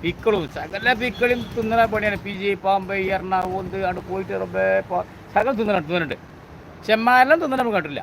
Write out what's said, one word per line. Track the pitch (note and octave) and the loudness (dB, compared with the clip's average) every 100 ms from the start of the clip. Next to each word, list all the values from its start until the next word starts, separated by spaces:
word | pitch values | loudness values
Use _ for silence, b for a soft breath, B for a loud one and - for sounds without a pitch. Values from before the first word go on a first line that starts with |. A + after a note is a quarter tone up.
പീക്കളും | E3 E3+ - G#3+ D3+ - | -4 -2 0 0 -2 -8
സകല | D#3 G3 A#3 B3 | -10 -4 0 0
പീക്കളും | B3 - A#3+ B3 G#3+ A#3 | 0 0 0 0 -2 -4
തിന്നുന്ന | A3 A3+ A3+ | 0 2 4
പണിയാണ്. | G#3+ G#3 G3+ | 2 0 -2
പീജി, | G3 G3 G3+ G3 | -6 -4 -2 0
പാമ്പ്, | F#3+ G3 F#3 G3 F#3+ F#3+ | 2 2 0 -4 -2 -2
എറണ, | F#3 F#3 F#3 F#3 | 0 -2 0 -4
ഓന്ത്, | F#3 F#3+ F#3+ | -6 -4 -2
അവിടെ | F3+ - | -4 -4
പോയിട്ട് | F#3 F#3 G3 | -6 -4 -4
റബ്ബേ | F#3+ F#3 F#3+ F#3+ F#3+ | -4 0 2 2 0
പ-, | F3+ F#3 - - | -4 -4 -10 -2
സകല | - A#3 B3 | 0 2 0
തിന്നണ, | A3 G3 D3+ | 2 0 0
തിന്നുന്നുണ്ട്. | F3 D#3 - - - - - - - | -2 -2 -6 -12 -20 -20 -20 -20 -16
പക്ഷെ | - A3 A#3 | 0 2 6
മലം | B3+ C4 D#4+ | 6 6 4
തിന്നണ | D#4+ C4 | 2 0
നമ്മൾ | B3 G#3 | 2 0
കണ്ടില്ല | D3+ C3+ | -2 -8